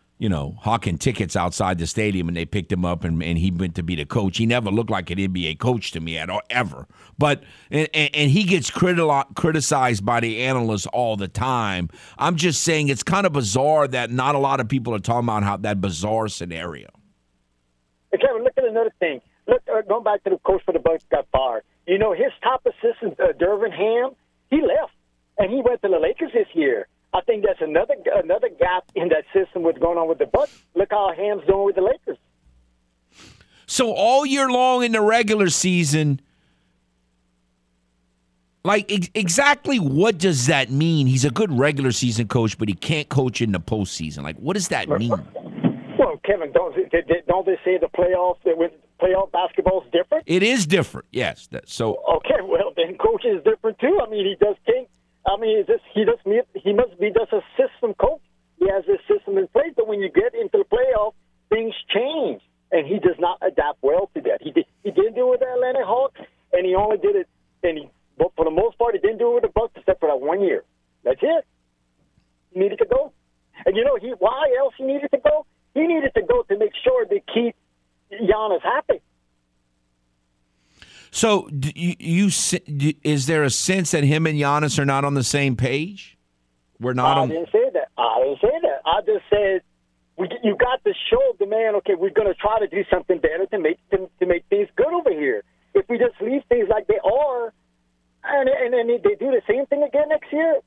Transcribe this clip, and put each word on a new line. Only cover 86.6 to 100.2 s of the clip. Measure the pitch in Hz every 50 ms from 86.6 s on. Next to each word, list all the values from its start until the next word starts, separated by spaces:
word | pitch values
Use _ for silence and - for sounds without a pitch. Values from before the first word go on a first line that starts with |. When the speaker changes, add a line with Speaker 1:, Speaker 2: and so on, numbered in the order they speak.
| _ _ _ -
Speaker 1:
We're | 110 127 127
not | 127 123 151 143 143
Speaker 2:
I |
Speaker 1:
on | 135 127
Speaker 2:
didn't | 156 165 170 - -
say | 214 247 269 -
that. | 160 139 - _ -
I | 120 117 110 - 131
didn't | 139 139 -
say | - 226 294 330 339
that. | - 139 135 -
I | 156 165 208 -
just | - 214 - - -
said | 202 208 208 196 190 185 - _ _ _ _ _ _ _ _ _ _
we, | - 190 185 - 240 -
you | 214 202
got | - - - - - -
to | - - - - -
show | 226 247 277 262 233 -
the | 202
man, | 196 214 220 226 220 208
okay, | 196 - - 196
we're | 165 180 196
gonna | 170 220 214 196 175
try | - - 208 220 226
to | 208
do | - 165 196 185 -
something | - 180 190 - 185 160
better | - 156 160 175 196 -
to | - 202
make, | 160 156 175 - _ -
to, | 196 185 185 - _ -
to | 185
make | 180 175 175 - -
things | 202 202 208 - -
good | - 247 311 349
over | 349 320 269
here. | 180 151 147 135 117 104 - _ _ _ _ _ -
If | 403 - -
we | 240 233
just | 494 480 - - 403
leave | 440 269 285 - -
things | - - 415 349
like | 220 214 208
they | - 214 208 -
are, | 196 220 269 302 285 254 240 233 220 - _ _ _ _ _ _ _ _ _ _ _ _ _ -
and, | - 285 277 262 262
and, | 269 - 254 240 247
and | 247 233 233
they | 240 233 170 202 208
do | - 226 277
the | 254 220 -
same | - 240 262 277
thing | - 285 285 294
again | 277 - 285 302 294
next | 311 302